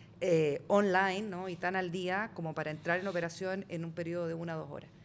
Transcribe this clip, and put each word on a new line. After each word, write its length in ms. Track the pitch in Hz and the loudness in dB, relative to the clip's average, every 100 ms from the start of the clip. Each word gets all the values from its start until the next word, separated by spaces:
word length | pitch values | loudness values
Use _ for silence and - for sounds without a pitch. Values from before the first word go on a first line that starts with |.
| - - | -20 -4
eh, 440 | 185 165 151 139 - | 4 4 4 2 4
online, 540 | 202 202 185 196 190 214 | 4 6 6 4 2 -4
¿no? 180 | 180 190 | -6 -6
y 80 | 170 | -4
tan 180 | 180 185 | 0 0
al 160 | 180 | 0
día 400 | 185 180 190 220 | -2 0 -2 -2
como 220 | - 160 156 | -6 -6 -4
para 160 | 151 | -4
entrar 280 | 156 165 180 | -4 0 0
en 80 | 196 | 2
operación 580 | 175 170 - 185 190 - | 0 -2 -2 -4 -4 -4
en 160 | 170 165 | -6 -4
un 60 | |
periodo 360 | 165 165 175 165 | -4 -4 -2 -2
de 60 | |
una 220 | 165 170 160 | -4 -4 -6
o 40 | |
dos 100 | 147 | -6
horas. 180 | - - - | -10 -14 -20